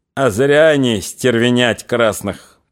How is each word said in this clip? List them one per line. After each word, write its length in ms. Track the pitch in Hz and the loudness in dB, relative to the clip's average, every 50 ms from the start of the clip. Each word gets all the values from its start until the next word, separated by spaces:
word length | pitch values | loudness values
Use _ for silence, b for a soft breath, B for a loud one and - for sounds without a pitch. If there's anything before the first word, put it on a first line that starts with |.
| _ _ _ | _ _ _
А 160 | 135 135 120 | -4 -2 -2
зря 380 | 92 110 139 143 143 147 160 | 0 0 0 2 4 4 4
они 340 | 160 151 139 131 120 110 95 | 4 2 2 0 0 -2 -2
стервенять 840 | - - - - - 127 117 113 117 123 123 120 123 117 104 - - | -6 -10 -10 -2 -2 0 2 2 2 2 2 2 0 0 -2 -4 -6
красных! 720 | - 123 117 117 107 95 - - 101 - - - _ _ _ _ _ | -6 -2 0 0 0 -2 -4 -8 -8 -10 -10 -16 _ _ _ _ _